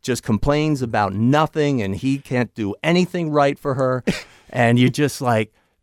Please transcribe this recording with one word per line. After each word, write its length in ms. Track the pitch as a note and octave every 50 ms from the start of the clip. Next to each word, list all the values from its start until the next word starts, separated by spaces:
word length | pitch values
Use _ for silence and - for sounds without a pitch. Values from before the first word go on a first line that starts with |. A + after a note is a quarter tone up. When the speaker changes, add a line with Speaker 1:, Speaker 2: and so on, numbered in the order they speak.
| _
Speaker 1:
just 180 | - B2 A2+ -
complains 580 | - A2+ G2+ - C#3+ C#3+ D3+ D3+ D#3 D3+ C3 B2+
about 300 | A#2 A2+ G#2+ G#2 F#2+ G2+
nothing, 680 | G2+ A2+ B2 C#3 D3+ D#3+ C#3+ _ D#3 D3 C#3+ C#3 B2+
and 140 | G2+ F#2+ G2
he 220 | F#2 - C3+ C3+ C#3
can't 340 | - - C3 B2 A#2+ - _
do 180 | - G#2+ G2 G2+ _ -
anything 480 | D#3 E3+ F3+ F3+ F3 - F3+ E3+ D#3
right 260 | D3 D3 C#3+ C#3 C#3+
for 160 | _ - D3 C3
her. 300 | C3+ C3+ B2+ B2+ B2+ -
Speaker 2:
<laughs> 60 | - - - - - - - _ - -
Speaker 1:
And 240 | B2+ A#2+ A#2 A#2+
you're 120 | B2 B2 B2
just 320 | B2 - D3 C3+ - -
like, 320 | C3+ B2 A#2 A2 A2 - _ _ _ _ _ _